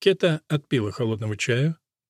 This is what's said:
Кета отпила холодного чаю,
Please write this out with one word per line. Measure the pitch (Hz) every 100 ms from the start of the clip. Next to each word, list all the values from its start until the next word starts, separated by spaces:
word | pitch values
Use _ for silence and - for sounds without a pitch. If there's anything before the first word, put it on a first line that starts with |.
Кета | 196 190 180 156 -
отпила | 151 - 131 104
холодного | - 113 110 107 104
чаю, | - 120 151 160 _ _